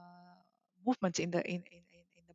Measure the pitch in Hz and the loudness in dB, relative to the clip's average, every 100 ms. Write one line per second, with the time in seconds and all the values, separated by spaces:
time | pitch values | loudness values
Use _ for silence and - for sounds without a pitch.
0 | 175 175 180 180 _ _ _ 185 196 254 | -20 -20 -20 -20 _ _ _ _ -2 2
1 | 185 175 175 170 - 175 - 175 - 175 | 2 0 0 0 0 -4 -8 -20 -20 -20
2 | _ _ 170 | _ _ _